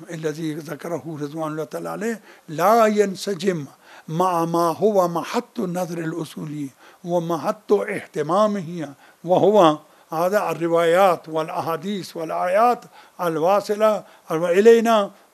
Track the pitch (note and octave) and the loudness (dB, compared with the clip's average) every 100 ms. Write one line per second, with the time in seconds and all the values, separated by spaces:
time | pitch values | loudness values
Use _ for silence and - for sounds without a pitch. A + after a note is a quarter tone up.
0 | E3+ E3+ D#3 D3+ D#3+ D3+ C#3 D3 E3+ E3 | -10 -8 -6 -6 -6 -8 -10 -10 -8 -8
1 | D#3+ D3 D3 D#3+ D#3 D#3 D3+ E3+ E3 E3+ | -8 -10 -8 -6 -6 -6 -8 -10 -10 -6
2 | A3 A3 - - - D3+ F#3 A#3 G#3+ G#3 | -6 -8 -12 -20 -10 0 4 6 4 2
3 | G3+ F3+ - F#3 F#3+ E3+ C3+ - - - | 0 -2 -6 -4 -2 -4 -6 -16 -20 -20
4 | - D#3+ F3+ E3+ E3+ E3+ E3+ D3 G#3 G3 | -8 -2 -2 0 -2 0 0 0 0 2
5 | F3 E3+ - A#3+ A#3+ - F#3 F3 E3+ E3+ | 0 -2 -4 -6 -6 -8 -6 -6 -6 -6
6 | D#3+ E3+ D#3 F#3 D#3 D3+ C3+ - - _ | -8 -8 -10 -10 -10 -10 -12 -14 -20 _
7 | F3 F3 E3 E3 E3 - - G3+ G3+ G3 | -4 -4 -2 -4 -4 -6 0 0 0 -6
8 | - D#3 D3 F#3 G#3+ G3+ D#3+ F3 C#3+ C3+ | -8 -6 0 2 2 0 -6 -10 -10 -14
9 | _ _ E3 F3+ F3 G#3 D#3+ D3+ - _ | _ _ 0 4 6 8 6 4 -4 _
10 | _ D#3+ F3+ G#3 E3+ D#3 E3+ E3 E3+ F3 | _ -2 0 0 -2 -2 0 2 4 4
11 | G3 D#3+ D#3+ D#3+ D#3+ F3 C#3+ D#3+ F#3 G3+ | 4 2 -4 -6 -4 -6 -4 -6 -6 -8
12 | D3+ E3+ D#3+ E3+ F3+ G3 A#3+ A#3+ - - | -8 -10 -6 -4 0 4 4 2 -6 -20
13 | - - F3 D#3+ E3+ G3+ G3+ G#3 A3 G3 | -20 -6 -4 0 2 2 0 0 2 0
14 | - - - D#3+ F3 F3+ A3 A#3 A3+ A3 | -6 -18 -6 -2 2 6 8 8 6 2
15 | G3+ - _ | 0 -8 _